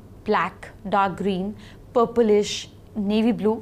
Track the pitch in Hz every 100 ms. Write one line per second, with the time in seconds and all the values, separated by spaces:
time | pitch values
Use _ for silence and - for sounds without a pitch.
0 | - - - 202 175 - - - 196 202
1 | 196 170 196 185 196 214 - - - 247
2 | 240 240 220 208 202 - - - - 214
3 | 202 214 226 180 208 226